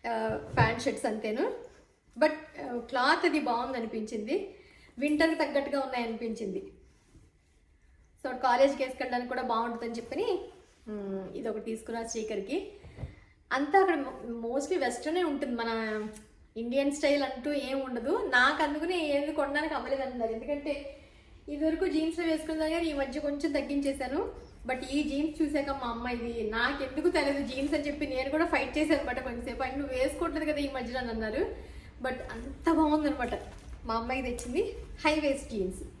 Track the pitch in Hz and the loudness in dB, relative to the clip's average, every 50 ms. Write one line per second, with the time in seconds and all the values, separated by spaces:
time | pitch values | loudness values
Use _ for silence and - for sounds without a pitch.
0 | - 233 226 220 220 220 220 - - - - 254 226 220 233 - - 277 220 - | -2 -2 -2 0 0 0 -2 -4 -6 0 6 6 6 6 4 0 -2 -2 -2 0
1 | - 233 214 220 - 214 214 254 370 508 - - - - - - - _ _ _ | -2 -2 -2 -2 -4 -2 0 0 0 0 -2 -6 -12 -16 -20 -20 -20 _ _ _
2 | _ _ - 233 302 311 302 - - - - 294 285 254 247 240 233 - 269 254 | _ _ 4 4 4 4 4 0 -10 -14 -12 -10 -6 -4 -4 -6 -6 -2 0 4
3 | 247 285 320 320 359 339 285 302 240 247 240 240 254 262 262 240 226 220 - 220 | 6 6 6 6 4 4 4 4 2 2 0 0 0 -2 -2 -4 -4 -4 -4 -6
4 | 214 - 233 214 208 226 320 403 - - - - - - - - - - - 240 | -4 -4 -4 -4 -2 0 0 -2 -2 -4 -12 -18 -20 -20 -20 -20 -20 -18 -6 -2
5 | 277 302 302 294 330 330 320 320 302 285 294 277 262 247 285 277 269 254 254 240 | 0 2 4 4 4 4 4 2 0 2 2 0 0 2 0 0 0 0 -2 -2
6 | 233 226 220 214 240 220 214 - 220 196 180 - - - - - - - _ _ | -2 -2 -4 -4 -4 -4 -4 -4 -4 -4 -4 -6 -8 -10 -18 -20 -20 -20 _ _
7 | _ _ - - - - _ _ _ _ _ _ _ _ _ _ _ _ - _ | _ _ -20 -20 -20 -20 _ _ _ _ _ _ _ _ _ _ _ _ -20 _
8 | _ _ _ _ - 254 247 247 262 247 247 269 269 277 269 247 269 254 - - | _ _ _ _ -6 -6 -4 2 4 4 8 8 8 6 6 2 -2 -4 -2 -4
9 | 254 247 247 247 247 247 254 226 233 233 226 220 233 240 226 - 233 220 226 233 | -2 0 0 -2 0 -2 -4 -4 0 0 2 2 0 0 -4 -4 -6 -6 -6 -6
10 | - - 269 320 440 440 359 - - - - - - _ _ _ - 226 214 208 | -6 -4 -2 0 2 2 0 0 -2 -8 -14 -20 -20 _ _ _ -12 -10 -8 -6
11 | 202 196 196 190 190 - - - 226 226 214 214 - 220 226 220 - - 226 233 | -4 -4 -4 -4 -6 -6 -8 -6 -4 -4 -4 -4 -4 -6 -6 -6 -6 -8 -6 -6
12 | 226 226 - 226 214 - 220 196 196 208 277 392 392 - - - - - - - | -6 -4 -6 -6 -4 -4 -4 -6 -4 -2 -4 -4 -4 -6 -14 -16 -18 -18 -12 -10
13 | - - - - - _ _ _ _ _ - 262 285 285 330 392 392 381 330 285 | -12 -12 -12 -18 -20 _ _ _ _ _ 0 0 2 6 6 6 6 6 4 0
14 | 269 254 - - - 240 233 233 226 233 254 285 285 - 370 339 269 - 247 - | 0 -4 -8 -8 -8 -8 -6 -6 -4 0 0 0 0 0 0 0 2 0 -2 -2
15 | - 302 330 359 359 320 277 - 285 247 240 233 233 226 226 226 220 214 214 214 | -2 0 0 2 2 2 0 -2 -2 -2 -2 0 0 0 0 0 0 -2 -2 -4
16 | 214 214 - - - - - - - _ _ 220 233 240 254 277 277 285 285 - | -4 -6 -10 -12 -18 -20 -20 -20 -20 _ _ -6 -4 0 2 4 4 4 2 4
17 | - 277 285 285 269 254 262 247 254 294 294 277 247 254 269 277 269 254 240 233 | 4 4 6 4 2 0 -2 -4 -2 -2 0 0 0 -2 -2 -2 -2 -2 -4 -2
18 | 214 277 370 494 427 294 247 247 254 277 302 302 311 285 294 302 330 339 370 349 | 0 0 0 2 2 4 6 6 6 6 6 4 2 2 2 -2 -2 0 0 0
19 | 311 294 285 285 285 302 302 311 277 277 285 294 311 311 302 254 - - 277 269 | 0 2 2 2 2 0 0 0 0 2 0 0 0 0 -2 -4 -2 -2 -2 -2
20 | 269 247 240 247 226 226 226 226 - 262 294 285 285 302 277 285 277 - - - | -2 -4 -2 -2 -2 -2 -2 -4 -2 -4 -4 -2 -2 -4 -4 -4 -6 -10 -14 -14
21 | - - - - - - - - - - 294 285 311 320 320 - 381 339 285 311 | -20 -20 -20 -20 -20 -20 -20 -18 -12 -10 -2 2 2 2 2 2 0 2 2 2
22 | 311 330 320 339 349 330 311 302 311 320 320 311 311 311 330 339 339 320 294 277 | 0 0 0 0 0 2 0 0 0 -4 -2 0 0 0 0 0 0 0 0 0
23 | 269 240 240 302 285 285 285 285 - 311 285 285 247 - 285 285 277 277 269 - | -2 -2 -2 -2 -2 -2 -2 0 -2 0 0 0 0 0 0 0 2 0 0 -2
24 | 262 247 269 330 453 - - - - - - - - 240 254 254 269 - 277 294 | -4 -2 0 0 -2 -2 -6 -10 -16 -18 -20 -12 -4 -4 -4 -4 -2 -2 0 0
25 | 302 - 269 285 311 320 - - 320 285 294 285 277 277 269 262 247 233 233 233 | 0 2 0 0 0 0 2 0 0 2 2 0 0 0 -2 -2 -2 -4 -4 -4
26 | 240 247 247 233 233 240 233 233 214 208 220 226 240 262 285 277 269 262 - 302 | -4 -4 -4 -2 -4 -4 -2 -2 -2 0 2 2 2 2 2 0 -4 -4 -2 2
27 | 320 349 349 311 285 285 277 277 240 220 254 269 277 294 320 294 285 294 277 - | 2 4 4 6 4 4 2 2 0 -2 -2 -2 0 2 2 2 2 0 -2 -2
28 | 302 269 254 254 262 277 294 311 339 339 320 262 269 254 - 302 311 311 320 269 | -2 -2 0 -2 0 0 2 2 4 4 4 2 0 0 2 2 4 4 4 2
29 | - 247 247 254 254 262 233 233 233 - 233 - 269 247 262 285 285 269 254 254 | 2 -2 -4 -4 -4 -4 -6 -6 -6 -6 -4 -4 -4 -2 -2 -4 -4 -4 0 2
30 | 262 302 - - 339 320 285 320 311 302 302 294 285 269 262 262 247 233 247 262 | 2 0 2 0 -2 -2 0 0 0 0 0 0 -2 -2 -2 -4 -6 -4 -4 -4
31 | 247 233 220 220 220 214 214 294 403 - - - - - - - - - - - | -4 -2 -4 -2 -2 -2 0 0 -2 -2 -4 -10 -12 -14 -16 -16 -16 -16 -12 -6
32 | 240 254 247 247 - - - 226 247 277 - - - 339 320 302 311 294 302 302 | -4 -4 -4 -4 -8 -10 -10 -8 -8 -10 -10 -2 2 4 6 6 6 6 4 4
33 | 302 285 - - 247 226 220 180 - - - - - - - - - 233 226 226 | 4 2 0 0 -2 -4 -4 -6 -8 -12 -14 -16 -14 -14 -14 -10 -6 -2 -2 -2
34 | 226 240 254 269 247 240 240 - - 247 240 339 453 - - - - - - - | 0 -2 -2 -2 -2 -4 -6 -6 -6 -2 0 0 0 0 -4 -10 -12 -12 -12 0
35 | - 302 311 311 294 285 269 - - - 233 208 185 185 175 - - - - - | 2 2 4 4 2 2 0 0 -4 -6 -4 -2 -2 -2 -4 -8 -12 -14 -14 -18